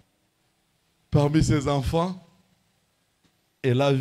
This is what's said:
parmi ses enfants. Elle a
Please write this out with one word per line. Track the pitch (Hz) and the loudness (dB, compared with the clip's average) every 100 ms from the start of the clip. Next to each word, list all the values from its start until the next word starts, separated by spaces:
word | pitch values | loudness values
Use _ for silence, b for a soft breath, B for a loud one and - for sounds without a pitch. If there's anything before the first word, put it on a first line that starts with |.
| _ _ _ _ _ _ _ _ _ _ _ | _ _ _ _ _ _ _ _ _ _ _
parmi | 151 143 156 | 0 2 2
ses | - 156 135 | 2 0 0
enfants. | 143 120 165 180 185 - _ _ _ _ _ _ _ _ _ _ _ _ _ | -2 -2 -2 -4 -6 -16 _ _ _ _ _ _ _ _ _ _ _ _ _
Elle | 131 123 | -2 0
a | 143 135 | 2 0